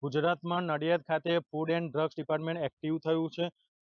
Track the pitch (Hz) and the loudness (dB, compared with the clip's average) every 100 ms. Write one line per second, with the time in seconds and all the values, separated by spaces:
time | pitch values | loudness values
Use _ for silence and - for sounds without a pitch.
0 | 139 147 165 170 170 175 175 147 160 170 | -2 0 2 0 0 -2 0 0 2 0
1 | - 156 170 170 - 151 160 170 170 139 | 0 -2 2 0 0 -4 0 0 0 0
2 | 156 - 151 156 160 170 139 - 156 160 | -2 -2 -2 -2 -2 -2 -4 -4 -2 -2
3 | 160 165 160 170 170 - _ _ | 2 0 0 -2 -6 -6 _ _